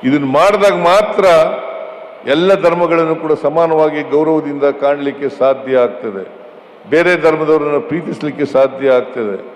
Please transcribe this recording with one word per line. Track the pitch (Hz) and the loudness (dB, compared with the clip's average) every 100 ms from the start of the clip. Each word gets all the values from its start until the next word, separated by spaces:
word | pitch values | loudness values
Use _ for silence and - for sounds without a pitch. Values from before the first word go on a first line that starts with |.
ಇದನ್ನ | 127 147 139 139 | 0 -2 0 2
ಮಾಡಿದಾಗ | 185 208 202 180 170 | 2 4 2 2 2
ಮಾತ್ರ | 196 214 - 190 165 160 - - - - - - - 120 | 2 2 2 4 4 4 -2 -10 -12 -14 -16 -18 -14 -2
ಎಲ್ಲ | 147 185 190 | 0 2 4
ಧರ್ಮಗಳನ್ನು | 165 170 170 165 160 160 | 2 2 0 0 0 -2
ಕೂಡ | 160 151 | -2 -2
ಸಮಾನವಾಗಿ | 147 156 170 160 156 151 131 | 0 0 2 2 2 0 -2
ಗೌರವದಿಂದ | 143 156 156 147 143 143 135 | 0 2 0 -2 -2 -2 0
ಕಾಣಲಿಕ್ಕೆ | 139 143 139 139 143 - | -2 0 -4 -4 -8 0
ಸಾಧ್ಯ | 131 135 123 131 | 0 0 0 0
ಆಗ್ತದೆ, | 120 - 113 98 90 - - - - - - | 0 -2 -10 -10 -12 -16 -20 -20 -20 -20 -2
ಬೇರೆ | 151 170 175 | 0 2 2
ಧರ್ಮದವರನ್ನು | 156 143 151 156 147 143 - | 2 2 2 2 2 -2 -2
ಪ್ರೀತಿಸಲಿಕ್ಕೆ | 190 160 147 151 139 143 | -6 -6 -8 -8 -4 -2
ಸಾಧ್ಯ | 135 135 135 135 127 | 2 0 0 2 2
ಆಗ್ತದೆ. | 113 123 107 98 - | 0 -6 -6 -6 -10